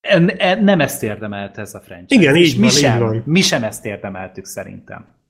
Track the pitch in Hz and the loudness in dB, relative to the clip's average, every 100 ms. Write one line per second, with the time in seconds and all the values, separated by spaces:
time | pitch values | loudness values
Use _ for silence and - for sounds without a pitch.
0 | - 196 170 202 185 190 202 190 139 - | 2 2 2 2 -2 2 2 4 0 -2
1 | 113 104 107 101 101 - 104 98 _ 90 | -8 -6 -8 -8 -10 -12 -14 -14 _ -20
2 | 90 269 151 147 170 131 220 147 143 117 | 0 4 4 4 4 4 2 4 2 2
3 | 117 110 143 170 185 156 113 - 113 101 | 0 -2 0 2 2 0 -4 -8 -10 -10
4 | 101 95 92 - 95 - 95 98 - 98 | -10 -10 -12 -14 -14 -14 -14 -16 -18 -20
5 | - _ _ | -20 _ _